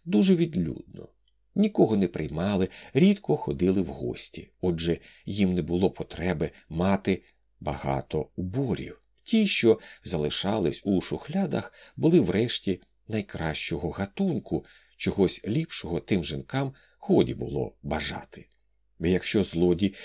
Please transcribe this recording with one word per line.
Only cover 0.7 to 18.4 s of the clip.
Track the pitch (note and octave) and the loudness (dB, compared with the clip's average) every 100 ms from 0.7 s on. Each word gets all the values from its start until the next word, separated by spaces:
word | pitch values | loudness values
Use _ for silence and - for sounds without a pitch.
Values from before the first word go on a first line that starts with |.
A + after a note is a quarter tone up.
| B1+ - - - _ _ _ _ - | -6 -12 -18 -20 _ _ _ _ -2
Нікого | G#3+ - D3+ G#2 | 0 2 2 4
не | F#2+ | 0
приймали, | D#2+ D#2 D2+ F#2+ G2+ F#2 - - | -2 -6 -4 -2 0 -2 -4 -4
рідко | C3 F#3 G3+ - D#3 | 4 4 4 0 -2
ходили | - C#2 F#2+ F#2+ | -2 0 2 2
в | F2 | 0
гості. | C2 B1 - - - - - | -4 -6 -4 -4 -6 -16 -4
Отже, | F#2 E2 E2 E2 - - - | -2 0 0 -2 -4 -16 -8
їм | G2+ F#2+ | 0 2
не | F2+ | 2
було | D#2+ F2 F#2+ | 0 2 0
потреби | - E2 - F2+ D#2+ D#2+ - - | 0 -10 -4 -2 -2 -4 -6 -10
мати | D#2+ F#2 G2 - - _ _ _ - | -2 0 0 0 -2 _ _ _ -12
багато | - C#2+ C#2 C#2 - D#2 - - | -8 -6 -2 -4 -2 -6 -6 -8
уборів. | F2+ A2+ C3+ F2 C2+ - _ _ | -6 -4 -2 -4 -6 -14 _ _
Ті, | - A3 G3+ | -2 2 4
що | - A#2 A2 - - | 4 6 4 0 -14
залишались | - E2+ D2+ - F#2+ A2 E2 C#2 - | -6 -2 0 -2 -2 0 0 -2 0
у | F#2 | 0
шухлядах, | - D3 - F3 F#3 A#2 - - - - | 0 -6 -6 -4 -2 -2 -6 -14 -18 -2
були | C#3+ E3+ | 4 4
врешті | G#2+ G2+ A#2+ - - F2+ _ _ - | 4 2 0 0 -2 -4 _ _ -6
найкращого | A2 G2 F#2+ D#2+ D2+ - E2 D#2+ | -6 -4 -4 -4 -2 -2 -2 -6
гатунку, | D2+ G2 - G3 C3+ - D#2+ - - _ - | -6 -6 -2 -2 -2 -2 -6 -6 -20 _ -4
чогось | F#2+ F#2 F#2 - - | -2 2 2 2 -2
ліпшого | B2+ D#3+ - - E2 | -4 0 -2 -2 -4
тим | - G2 D#2+ | 0 0 0
жінкам | C#2 C#2 C3+ C#3 C3+ _ _ | -4 -6 -4 -4 -8 _ _
годі | - E3+ B2 | 2 4 4
було | - B1+ C#2+ A1+ _ | 0 -6 -4 -6 _
бажати. | C#2+ D2+ - - - - | -6 -4 -4 -6 -12 -20